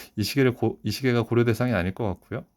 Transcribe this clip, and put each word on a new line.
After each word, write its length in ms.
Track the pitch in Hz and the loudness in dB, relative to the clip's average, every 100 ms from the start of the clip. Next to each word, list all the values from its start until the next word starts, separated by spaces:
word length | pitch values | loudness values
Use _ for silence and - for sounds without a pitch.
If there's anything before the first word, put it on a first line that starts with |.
| - - | -10 -4
이 60 | |
시계를 300 | 101 139 131 120 | -2 2 2 2
고-, 220 | 113 - | -2 -2
이 80 | 107 | -6
시계가 320 | 101 127 120 | -2 0 0
고려 220 | 113 117 120 | 2 2 2
대상이 260 | 113 123 | 2 0
아닐 200 | 104 87 | 0 -2
것 120 | - 110 | -2 -4
같고요. 380 | 90 - 117 - | -6 -8 -12 -12